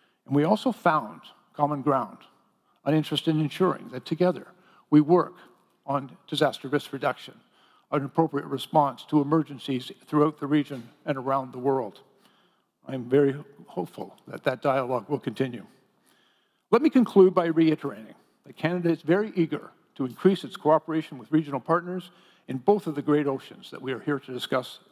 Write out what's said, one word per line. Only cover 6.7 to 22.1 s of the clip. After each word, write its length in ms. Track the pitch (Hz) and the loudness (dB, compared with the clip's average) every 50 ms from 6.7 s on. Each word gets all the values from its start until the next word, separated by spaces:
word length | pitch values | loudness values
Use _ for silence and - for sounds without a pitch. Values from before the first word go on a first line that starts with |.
| 135 143 - - | -4 -4 -4 -4
reduction, 440 | - 131 139 139 117 - - - - _ _ _ _ _ _ _ _ _ _ _ | -10 -4 -4 -4 -4 -4 -10 -20 -20 _ _ _ _ _ _ _ _ _ _ _
an 140 | 143 151 143 | -4 -4 -4
appropriate 400 | 131 - - 165 156 - 139 - | -2 0 0 0 2 0 -4 -6
response 580 | 143 139 127 - - - 156 143 139 120 - - | -4 -6 -8 -6 0 2 2 2 2 0 -6 -8
to 160 | - 156 151 | 0 2 2
emergencies 720 | 139 143 156 165 151 - 143 127 - - 135 123 127 - - - _ | 2 4 2 0 0 -2 -8 -12 -6 -6 -4 -4 -6 -8 -14 -18 _
throughout 340 | - 151 151 147 156 151 - | -2 2 2 2 2 0 -4
the 60 | - | -4
region 420 | 139 156 151 139 - 143 127 117 123 _ _ _ | 0 0 0 0 -2 -8 -14 -14 -18 _ _ _
and 120 | - 143 135 | -6 -6 -4
around 340 | 123 135 135 139 131 127 | -2 -2 -2 -2 -2 -6
the 60 | 123 127 | -10 -4
world. 440 | 123 139 135 135 117 101 - - - _ _ _ _ _ _ _ _ _ _ _ _ _ _ _ _ - | -2 0 0 0 -2 -6 -10 -16 -20 _ _ _ _ _ _ _ _ _ _ _ _ _ _ _ _ -10
I'm 220 | 135 131 117 120 | -10 -8 -4 2
very 260 | 131 143 143 139 135 147 - - - - - | 4 4 4 4 2 -2 -10 -16 -20 -20 -20
hopeful 500 | - - - 180 - - - - - - _ _ - | -12 -8 -8 -8 -8 -10 -12 -14 -14 -14 _ _ -16
that 160 | - - - | -16 -6 -4
that 180 | 147 127 117 | -4 -4 -2
dialogue 480 | - 147 131 135 127 120 131 120 101 - | -2 -2 0 0 -2 -2 -4 -6 -4 -4
will 100 | 147 135 | -6 -6
continue. 460 | - 123 107 - 135 131 120 104 87 - _ _ _ _ _ _ _ _ _ _ _ _ _ _ _ _ _ _ _ _ | -6 -8 -4 -4 -4 -4 -4 -10 -14 -18 _ _ _ _ _ _ _ _ _ _ _ _ _ _ _ _ _ _ _ _
Let 120 | 202 240 | 0 2
me 80 | 285 311 | 2 4
conclude 440 | - 262 233 - - 202 190 190 170 | 4 4 2 6 8 8 8 8 6
by 120 | 185 170 | 2 0
reiterating 680 | 170 160 165 165 160 151 - - 139 107 107 113 113 - - _ _ _ _ _ | 2 2 4 4 4 2 0 -4 -10 -10 -10 -16 -20 -20 -20 _ _ _ _ _
that 100 | - - | -20 -12
Canada 340 | - - 160 180 180 170 170 | -6 -4 -4 -2 0 0 0
is 120 | 165 151 | -2 -2
very 320 | - 147 170 202 214 214 - | 0 0 0 0 0 -2 -2
eager 360 | 185 165 151 151 143 - - - _ _ _ _ | -2 -2 -2 -2 -8 -10 -14 -20 _ _ _ _
to 100 | - 135 | -6 -6
increase 380 | 123 120 - - 190 196 - - | -6 -6 2 4 4 4 4 -2
its 120 | 123 - | -10 -14
cooperation 600 | - - 151 156 156 - - 156 160 156 - 147 127 | -2 2 2 2 2 2 -2 -4 -4 -4 -6 -12 -16
with 140 | 110 - | -8 0
regional 280 | 156 156 160 143 139 131 | 0 0 0 0 -6 -8
partners 520 | - - 165 175 175 180 185 185 180 - | -2 0 -2 -2 0 -4 -8 -8 -10 -12